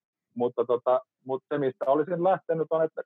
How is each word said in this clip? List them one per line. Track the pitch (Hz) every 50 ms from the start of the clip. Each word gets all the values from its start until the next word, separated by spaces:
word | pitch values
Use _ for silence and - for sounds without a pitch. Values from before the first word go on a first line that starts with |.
| _ _ _ _ _ _ -
Mutta | 117 120 120 - 123 120
tota, | 123 123 120 - 127 127 127 - _ _ _ -
mut | 127 135 127 _ - 147
se, |
mistä | 147 139 131 127 - -
olisin | 131 139 151 147 165 175 170 175
lähtenyt, | 190 190 170 _ - 165 165 156 -
on, | 165 160 165
että | 160 - 160 -